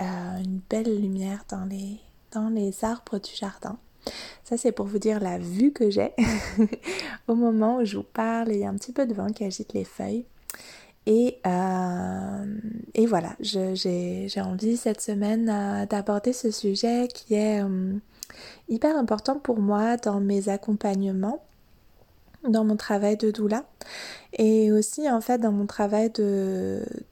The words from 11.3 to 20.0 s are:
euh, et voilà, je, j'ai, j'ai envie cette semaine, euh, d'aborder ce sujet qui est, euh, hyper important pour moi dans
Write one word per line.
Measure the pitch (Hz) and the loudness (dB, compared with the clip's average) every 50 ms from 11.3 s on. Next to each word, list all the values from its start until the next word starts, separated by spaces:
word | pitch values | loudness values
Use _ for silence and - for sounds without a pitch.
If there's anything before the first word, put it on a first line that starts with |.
| - - - | 2 0 -2
euh, | 185 180 180 185 185 185 185 185 180 180 180 185 185 185 190 190 196 196 196 202 208 208 214 220 220 226 226 - - - | 0 0 2 2 0 0 0 0 -2 -2 -2 -4 -4 -4 -4 -6 -6 -6 -6 -6 -8 -8 -8 -8 -8 -10 -10 -10 -2 2
et | 226 220 | 4 4
voilà, | 233 208 170 170 175 - - | 4 4 2 0 -2 -6 -8
je, | 220 202 - 190 185 190 185 | -6 -4 -2 0 0 -2 -2
j'ai, | 185 - 190 175 175 175 175 180 185 190 196 | -2 0 0 0 0 -2 -2 -4 -4 -6 -6
j'ai | - 202 | -4 -4
envie | 196 185 185 185 214 220 233 | -4 -4 -2 0 0 0 0
cette | 233 - 226 208 - | 2 0 0 -2 -2
semaine, | - - 208 202 208 202 220 226 233 226 | -2 -4 -2 0 0 2 2 2 2 2
euh, | 208 202 202 202 202 202 202 | 0 0 0 0 -2 -2 -2
d'aborder | 202 214 202 196 214 208 208 208 247 | -2 -2 0 0 0 0 0 2 0
ce | 254 - - 220 | 0 0 0 -2
sujet | 214 - - 202 196 196 - 233 240 240 247 240 | 0 0 0 0 0 2 2 2 2 2 0 -2
qui | - - - - 214 | -4 -8 -4 0 2
est, | 208 214 214 214 208 202 | 2 4 2 2 2 0
euh, | 196 190 185 185 190 190 208 - _ _ - - - - - - - - - _ - | 0 0 -2 -2 -2 -4 -4 -6 _ _ -16 -16 -16 -14 -16 -20 -20 -20 -14 _ -4
hyper | 220 226 - 302 320 | 0 2 2 2 4
important | 302 240 220 214 208 - - 269 285 | 2 2 2 0 0 0 -2 -2 -2
pour | - - 240 220 | -2 -2 0 2
moi | 202 202 208 208 214 226 240 | 2 2 2 2 2 2 0
dans | 240 | 0